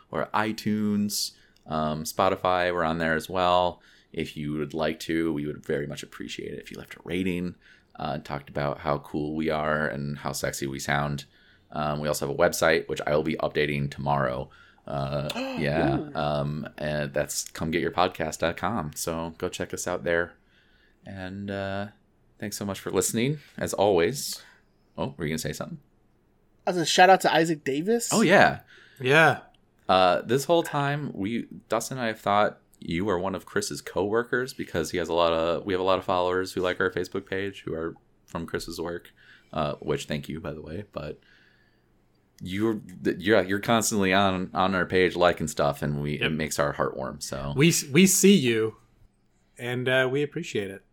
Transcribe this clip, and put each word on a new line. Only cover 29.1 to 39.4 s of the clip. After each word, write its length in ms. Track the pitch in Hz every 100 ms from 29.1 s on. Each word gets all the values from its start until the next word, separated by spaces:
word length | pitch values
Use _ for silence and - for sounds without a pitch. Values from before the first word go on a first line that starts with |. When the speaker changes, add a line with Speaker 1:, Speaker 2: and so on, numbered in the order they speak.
| 151 156 113 - _ _ _ -
Speaker 1:
Uh, 340 | 92 92 87
this 220 | - 131
whole 180 | 139 170
time, 500 | 170 147 139 147 143
we, 340 | - 98 117 - - -
Dustin 280 | 110 - 131
and 60 |
I 40 | 117
have 120 | 110
thought 400 | - 101 104 - _ _
you 280 | - 82 104
are 100 | 87
one 180 | 95 92
of 100 | -
Chris's 340 | 98 101 71
coworkers 720 | - - 101 110 120 123 127
because 380 | - 92 87 78
he 60 | 87
has 100 | 82
a 60 |
lot 180 | 85 85
of, 320 | 82 82 82 101
we 80 |
have 60 | 92
a 60 | 92
lot 120 | 92
of 60 |
followers 480 | 90 90 90 92 92
who 100 | -
like 200 | 90 87
our 100 | 95
Facebook 340 | 90 90 98 -
page 360 | 95 98 98 -
who 80 |
are 220 | 80 82 - _ _ _
from 200 | 87 82
Chris's 360 | 87 - 82
work, 320 | 82 87 - _ - -